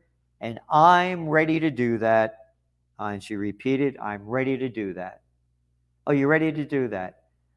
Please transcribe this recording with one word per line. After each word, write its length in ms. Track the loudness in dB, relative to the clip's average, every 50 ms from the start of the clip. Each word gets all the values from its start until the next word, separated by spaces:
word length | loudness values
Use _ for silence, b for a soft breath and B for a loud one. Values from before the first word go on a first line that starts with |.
| _ _ _ _ _ _ _ -12
and 200 | -10 -10 -10 -10 -6 0
I'm 600 | 4 6 8 8 8 6 4 0 -2 -4 -4 0
ready 300 | 2 2 2 2 2 0
to 140 | 0 0 0
do 260 | 0 0 0 0 2
that." 380 | 2 4 4 4 2 2 -2 -8 -20 _ _ _ _ _ _ _ _ _ _ -10
Uh, 60 | -10 -8 -8
and 80 | -8 -10
she 120 | -8 -8
repeated, 640 | -6 -6 -6 -6 -4 -2 -2 0 0 0 -2 -4 -6
"I'm 260 | -8 -8 -8 -10 -8 -6
ready 300 | -4 -2 -2 -2 -2 -4
to 100 | -4 -6
do 260 | -6 -6 -6 -6 -8
that." 280 | -8 -12 -12 -14 -18 _ _ _ _ _ _ _ _ _ _ _ _ _ _ _ _ -2
Oh, 60 | 0 0
you're 160 | 2 4 4
ready 240 | 2 2 2 0 -2
to 120 | -4 -4
do 220 | -4 -2 -2 -2 -2
that? 360 | -4 -6 -8 -10 -14 _ _ _ _ _ _ _ _